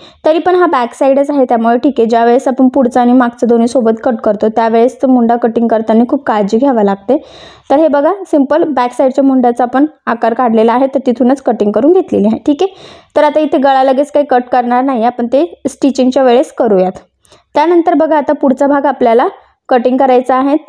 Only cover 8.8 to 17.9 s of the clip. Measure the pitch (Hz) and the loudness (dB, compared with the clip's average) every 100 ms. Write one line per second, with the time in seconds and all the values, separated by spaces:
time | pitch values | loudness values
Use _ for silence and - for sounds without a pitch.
8.8 | 247 254 269 262 269 262 247 247 247 262 | -4 0 -2 0 0 2 0 0 -2 0
9.8 | 302 - - 226 226 226 247 226 226 240 | -2 -4 -8 -4 -4 -2 0 2 2 0
10.8 | 269 269 - 240 247 277 - 220 208 214 | 0 -2 -2 0 0 0 -2 -2 0 0
11.8 | 277 370 - 202 202 220 - 285 392 - | 2 2 0 -2 -2 -2 -2 -2 -2 -6
12.8 | - - _ 311 302 302 302 311 277 269 | -20 -20 _ 0 0 0 0 0 2 2
13.8 | 269 262 285 294 294 247 247 254 240 247 | 2 0 0 -2 0 0 0 -2 0 -2
14.8 | 269 247 233 240 240 269 339 - - - | 0 -2 -2 -4 -2 -2 -2 -6 -10 -2
15.8 | 277 262 254 277 262 240 311 - 254 190 | -2 0 0 2 2 2 0 -2 0 0
16.8 | 180 - _ _ _ _ _ 294 320 349 | 0 -4 _ _ _ _ _ -2 2 2
17.8 | 339 | 2